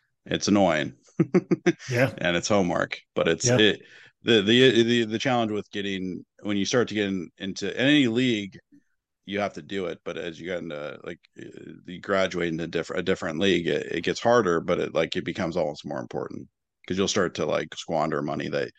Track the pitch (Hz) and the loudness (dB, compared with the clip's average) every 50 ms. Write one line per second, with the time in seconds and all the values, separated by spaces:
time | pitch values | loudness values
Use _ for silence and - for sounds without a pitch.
0 | _ _ _ _ - - 85 80 - - 101 101 98 87 80 76 71 76 - _ | _ _ _ _ -8 -4 -4 -2 0 2 4 4 4 4 2 2 -2 -4 -8 _
1 | _ _ _ - 165 - - 180 185 - 175 - - 180 165 - - - 123 120 | _ _ _ -2 0 2 2 0 0 0 -2 0 0 0 -2 -2 -2 -4 0 2
2 | 131 127 - - - 87 87 85 - - 107 101 92 87 82 - - - - - | 2 2 0 -2 -2 0 0 0 0 2 2 2 2 2 0 0 -2 -4 -6 -12
3 | - _ - - - 85 82 - - 123 123 120 110 101 - - - - - - | -14 _ -2 0 2 2 2 0 2 2 4 6 6 6 4 2 -4 -18 -20 -20
4 | - - _ _ - 110 120 110 95 104 120 123 131 135 104 113 117 113 120 120 | -20 -20 _ _ 0 4 4 4 6 6 6 6 8 8 8 6 6 4 4 2
5 | 117 107 110 107 - 139 123 120 117 107 107 104 95 _ - 104 98 101 98 95 | 0 0 -2 -2 0 0 0 0 0 0 -2 -4 -6 _ -8 -8 -6 -4 -4 -4
6 | 92 92 87 85 - _ _ _ - 104 104 101 98 - - 123 113 - 101 107 | -4 -6 -6 -8 -12 _ _ _ -6 -2 -2 0 0 0 2 0 0 0 0 -2
7 | 104 98 98 92 82 - _ - 95 95 87 - 101 92 - - 120 139 147 151 | -2 0 -2 -4 -6 -8 _ -12 -10 -10 -8 -6 -6 -6 -2 0 2 4 4 6
8 | 135 117 110 120 131 127 117 104 101 95 - - - _ _ - _ _ _ _ | 4 4 2 2 2 2 0 0 -2 -6 -10 -16 -20 _ _ -20 _ _ _ _
9 | _ _ _ _ _ - 98 101 101 95 - 87 80 71 101 98 92 85 78 - | _ _ _ _ _ -8 -4 -4 -4 -4 -4 -8 -12 -8 -6 -6 -4 -6 -6 -8
10 | - 87 85 82 85 87 80 73 82 85 92 87 87 82 76 73 73 73 - - | -8 -10 -8 -8 -8 -10 -10 -10 -8 -8 -6 -6 -8 -8 -10 -10 -10 -10 -12 -12
11 | - - 87 - _ _ _ - - - - - - - 80 - - - 90 90 | -12 -14 -14 -14 _ _ _ -18 -18 -18 -18 -18 -18 -18 -18 -18 -16 -16 -16 -10
12 | - - 101 95 95 92 87 87 85 85 80 80 85 82 - 85 80 - - 90 | -4 0 2 2 2 2 0 -2 -2 -2 -2 -2 -4 -4 -2 -4 -4 -4 -4 -4
13 | 87 90 92 - - 87 78 76 98 98 90 82 85 78 76 71 65 - - 85 | 0 0 0 -2 -2 -4 -2 0 2 2 2 2 2 0 -2 -2 -2 -4 -6 -4
14 | 92 92 85 - - 117 120 123 107 90 85 82 90 90 87 - 80 73 - 78 | -2 -2 -2 0 2 4 4 6 6 4 2 0 2 0 0 0 0 -2 0 0
15 | 82 80 - 92 73 85 76 - 92 82 82 90 80 73 76 - - 80 73 67 | 0 0 -2 -4 -6 -6 -4 -4 -4 -4 -2 -2 -2 -2 -4 -8 -10 -10 -8 -8
16 | 60 - - 69 62 - - - - - _ _ _ _ _ _ _ - 92 95 | -8 -8 -8 -8 -8 -8 -10 -12 -16 -18 _ _ _ _ _ _ _ -4 -2 0
17 | 98 92 - 107 90 82 - - 80 78 78 76 76 76 - - - - 85 78 | 0 0 2 2 0 0 0 -2 -2 0 0 -2 -2 -4 -8 -12 -8 -4 -2 0
18 | 76 78 76 73 73 73 73 76 73 76 78 71 69 - - | 0 0 0 -2 -2 -2 -4 -4 -4 -4 -4 -4 -4 -4 -8